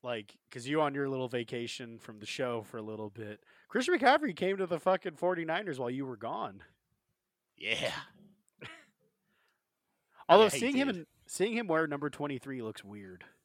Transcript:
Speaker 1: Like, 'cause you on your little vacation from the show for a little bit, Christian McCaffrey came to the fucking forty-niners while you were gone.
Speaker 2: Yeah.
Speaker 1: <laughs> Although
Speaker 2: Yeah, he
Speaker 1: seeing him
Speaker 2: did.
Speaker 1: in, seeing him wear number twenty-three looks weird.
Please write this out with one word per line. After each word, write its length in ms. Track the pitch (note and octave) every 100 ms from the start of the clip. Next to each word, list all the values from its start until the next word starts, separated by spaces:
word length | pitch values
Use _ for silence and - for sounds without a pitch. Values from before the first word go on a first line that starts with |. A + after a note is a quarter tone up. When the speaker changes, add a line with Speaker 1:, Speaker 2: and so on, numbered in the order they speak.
Speaker 1:
Like, 340 | B2+ A#2 G2+ - _
'cause 160 | B2+ A#2+
you 160 | D3+
on 120 | D3+
your 140 | C#3 C#3
little 200 | C3+ B2+
vacation 680 | A#2+ A2+ B2 A#2+ - B2 A2+
from 200 | - G#2+
the 80 | G#2
show 360 | - B2+ A#2
for 140 | G#2 A#2
a 60 |
little 260 | G#2+ A2 G#2+
bit, 320 | G#2 G#2+ G#2 _ - _
Christian 280 | A#3+ B3+ F4
McCaffrey 380 | B3 D4 D4 E3+
came 200 | F#3 G3
to 80 | F#3
the 120 | E3+
fucking 380 | F#3 F#3 F#3 D3+
forty-niners 600 | F3+ F3+ D#3+ E3 G#3 C3
while 100 | A#2+
you 140 | C3 C#3
were 100 | A2+
gone. 460 | A2+ D3 A2+ G2 - _ _ _ _ _ _ _ _ _
Speaker 2:
Yeah. 360 | G2+ A2 - - - - - _ _ _
Speaker 1:
<laughs> 60 | - E4 - _ _ _ _ _ _ _ _ _ _ _ _ - -
Although 160 | F3+
Speaker 2:
Yeah, 60 | A3
he 80 | -
Speaker 1:
seeing 180 | A#3 C4+
him 120 | C#4
Speaker 2:
did. 80 | F#3+
Speaker 1:
in, 100 | D#3 _ _
seeing 260 | - G3
him 140 | A#3 G#3+
wear 180 | D#3+ D#3+
number 240 | C#3+ D3
twenty-three 520 | - D3 C3+ C#3 C3
looks 200 | A2 G#2+
weird. 400 | G2 G#2 F#2+ F2+ - _